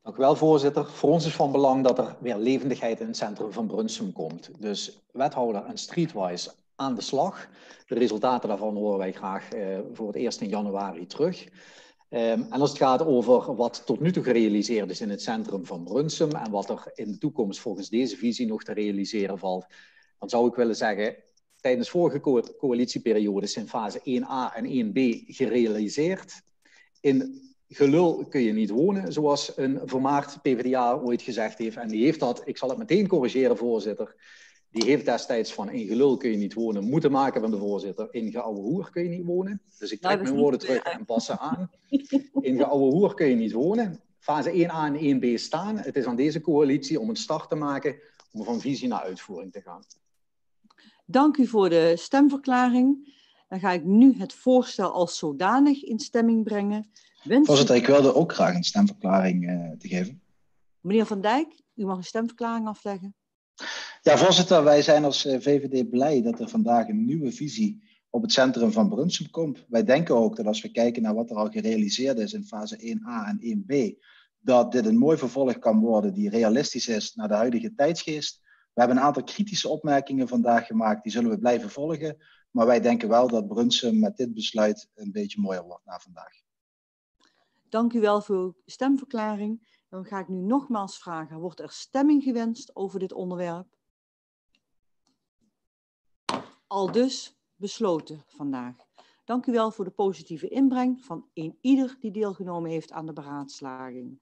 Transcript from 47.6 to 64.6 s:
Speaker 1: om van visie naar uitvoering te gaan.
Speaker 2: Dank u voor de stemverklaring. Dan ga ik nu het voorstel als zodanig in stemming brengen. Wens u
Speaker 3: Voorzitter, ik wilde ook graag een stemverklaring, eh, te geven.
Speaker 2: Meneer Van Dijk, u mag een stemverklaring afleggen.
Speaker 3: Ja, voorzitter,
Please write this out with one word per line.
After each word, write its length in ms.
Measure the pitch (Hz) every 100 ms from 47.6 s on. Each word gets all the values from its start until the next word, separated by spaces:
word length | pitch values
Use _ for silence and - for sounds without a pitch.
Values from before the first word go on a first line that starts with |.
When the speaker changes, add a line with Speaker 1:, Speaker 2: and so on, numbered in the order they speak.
| 147 139 143 - - _ _
Speaker 1:
om 120 | 107
van 160 | 104 120
visie 280 | - - 247
naar 140 | 101
uitvoering 500 | 80 92 - 87 92
te 100 | 98
gaan. 220 | 92 87 _ - _ _ _ _ _ _ _ _ _ _ -
Speaker 2:
Dank 320 | 254 302 285
u 100 | 226
voor 220 | 220 185
de 240 | 165 165 165
stemverklaring. 1160 | - 269 285 277 269 247 254 247 262 277 285 _ _ _ _
Dan 120 | 185
ga 120 | 190
ik 120 | 180
nu 340 | 160 208 269 196
het 160 | 185
voorstel 580 | - 254 254 240 - 185
als 260 | - 175 -
zodanig 680 | 160 139 185 247 285 277
in 160 | - 220
stemming 440 | - 233 233 226
brengen. 480 | 214 208 202 208 214 _ _ _
Wens 180 | - 262
u 40 | 208
Speaker 3:
Voorzitter, 300 | 139 131 123
ik 100 | 123
wilde 280 | 143 135
ook 200 | 131 165
graag 220 | - 87 87
een 80 |
stemverklaring, 840 | - 104 101 - 95 95 95 90 87
eh, 220 | 87 85 80
te 100 | 95
geven. 340 | 92 95 139 _ _ _ _ _ _
Speaker 2:
Meneer 260 | 175 220 214
Van 160 | 208
Dijk, 400 | 202 254 320 _ _ -
u 100 | 196
mag 120 | 185
een 60 |
stemverklaring 640 | 175 226 233 - 233 226 214
afleggen. 480 | 208 214 196 196 - _ _ _ - - - - -
Speaker 3:
Ja, 160 | - 143
voorzitter, 460 | 180 175 175 175